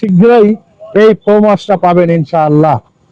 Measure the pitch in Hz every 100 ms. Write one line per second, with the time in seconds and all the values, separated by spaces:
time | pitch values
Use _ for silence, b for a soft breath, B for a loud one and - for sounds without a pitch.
0 | 214 180 233 240 208 214 _ _ - 196
1 | 220 202 - 208 208 202 - 185 180 175
2 | 170 170 147 165 151 151 156 120 - _
3 | _